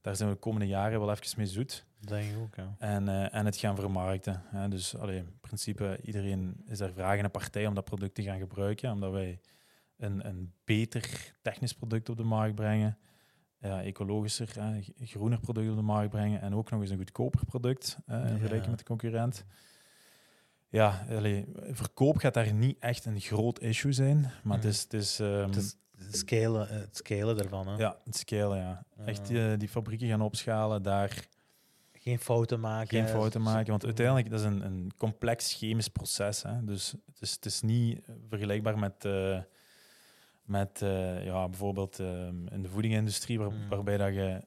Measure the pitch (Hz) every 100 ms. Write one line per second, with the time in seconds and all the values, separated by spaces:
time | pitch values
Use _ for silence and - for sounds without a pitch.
0 | - 98 104 98 - 110 101 98 104 110
1 | 104 104 - - 101 98 131 - - _
2 | 104 104 104 104 110 - 95 101 107 101
3 | 101 95 98 110 104 98 110 98 98 95
4 | 92 95 - 92 - 98 98 95 90 107
5 | 104 95 87 92 - 104 - 104 101 95
6 | - 101 98 95 92 92 - 107 98 90
7 | 92 101 101 98 - - 107 98 - 98
8 | 98 - 98 95 95 95 101 104 131 104
9 | 95 98 92 90 _ _ _ _ _ _
10 | 110 101 - 90 90 - - 107 113 120
11 | - - - - - - 123 - 113 113
12 | 113 117 113 110 110 107 107 107 107 107
13 | _ _ _ _ _ _ 101 95 95 95
14 | 98 104 104 - 113 - 107 107 95 -
15 | 117 104 107 120 - 110 110 110 107 107
16 | 104 107 104 104 98 104 107 110 101 95
17 | 92 - 123 135 - 127 123 135 - -
18 | - 117 123 110 110 107 98 120 - 113
19 | 117 113 120 131 - - - - - -
20 | - - _ _ _ _ _ 110 107 95
21 | 113 110 104 101 - - - 123 - -
22 | 135 156 139 120 110 107 123 - 120 120
23 | - 107 - 104 113 117 117 110 143 131
24 | 135 151 135 - 107 101 107 101 - 110
25 | 101 - 104 101 98 98 101 - _ -
26 | 95 104 98 117 113 113 104 107 95 -
27 | - 104 107 110 95 95 95 104 110 -
28 | - 107 - 107 104 98 92 90 - -
29 | 107 104 101 117 110 107 104 120 110 110
30 | 120 110 107 - - 110 110 107 98 98
31 | 101 - - _ _ _ _ _ _ -
32 | - 120 - 117 117 120 110 110 110 113
33 | 110 110 107 113 110 110 110 107 113 113
34 | 120 131 113 110 107 101 98 95 90 -
35 | 113 104 117 117 - - 110 113 107 -
36 | 92 - 101 104 104 117 110 101 - -
37 | - - - - - - 110 117 117 120
38 | - 113 113 107 104 104 107 107 101 -
39 | 101 98 95 95 90 _ _ - - -
40 | - - _ _ - 101 98 - 101 95
41 | 92 90 95 92 92 92 101 98 95 -
42 | 95 90 90 90 87 98 92 98 110 110
43 | 107 98 - 117 104 107 104 98 101 101
44 | 98 98 95 92